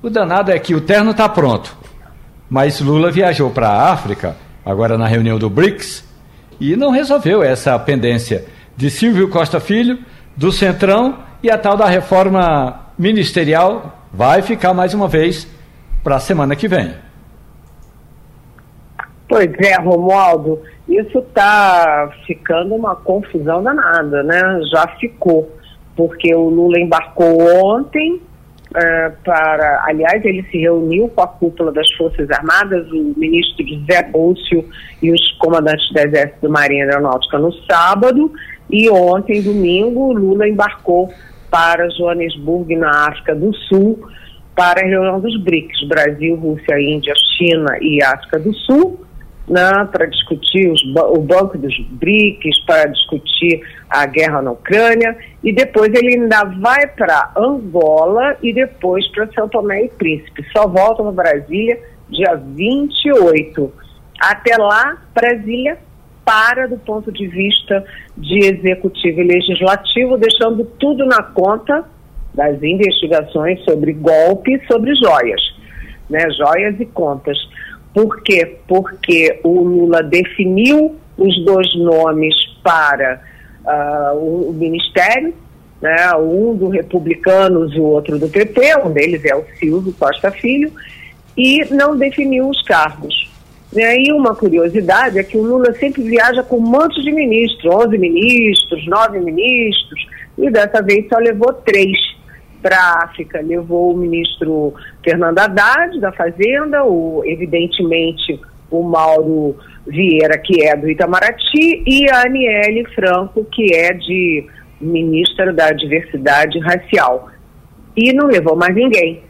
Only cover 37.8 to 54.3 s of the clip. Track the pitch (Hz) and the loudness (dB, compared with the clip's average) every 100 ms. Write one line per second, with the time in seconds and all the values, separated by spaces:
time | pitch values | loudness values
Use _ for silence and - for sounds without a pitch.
37.8 | 175 196 247 254 311 - - - - 208 | 2 4 2 2 0 -4 -20 -20 -4 2
38.8 | 226 196 180 190 202 208 202 208 175 180 | 4 4 4 0 0 -2 0 0 0 0
39.8 | 226 247 269 233 190 196 208 208 208 - | 0 0 0 0 0 2 2 2 -2 -2
40.8 | - 175 185 - - - - 170 165 170 | 0 0 0 -8 -20 -20 -2 0 2 2
41.8 | 170 170 175 175 165 156 143 175 165 165 | -2 -2 -2 -2 -4 -6 -4 -4 -2 -2
42.8 | 156 147 147 147 - 151 196 202 - 190 | 0 2 0 -2 -4 -2 -2 -4 0 2
43.8 | 202 220 - - - - - - 180 180 | 2 0 -8 -20 -20 -20 -10 0 2 2
44.8 | 190 190 190 185 214 220 180 165 156 - | 2 0 0 -2 -4 -4 -2 -2 -4 -10
45.8 | 143 156 147 147 160 165 160 151 - 147 | -2 0 0 -2 -4 -2 -4 -4 -2 -2
46.8 | 143 151 147 147 - - 175 165 151 135 | 0 -2 -2 0 0 2 2 2 0 -2
47.8 | 156 147 135 135 - 156 170 214 - 269 | -2 2 0 0 -4 -4 -2 -4 0 2
48.8 | 359 359 - - - - - 175 185 196 | 2 -2 -18 -20 -20 -20 -2 0 2 2
49.8 | 202 196 165 156 - 151 - 180 190 156 | 0 -2 -2 -4 -6 -4 -2 0 2 0
50.8 | 131 143 156 165 147 185 196 180 135 - | 0 0 2 0 2 2 0 -4 -8 -8
51.8 | - 127 160 214 208 202 156 147 - 160 | -10 -6 -2 2 0 -2 -2 -2 2 2
52.8 | 151 139 - 147 - 151 170 160 - - | 2 -2 -4 -4 -4 -2 0 -2 -6 -20
53.8 | - 139 143 143 156 | -4 -2 0 0 0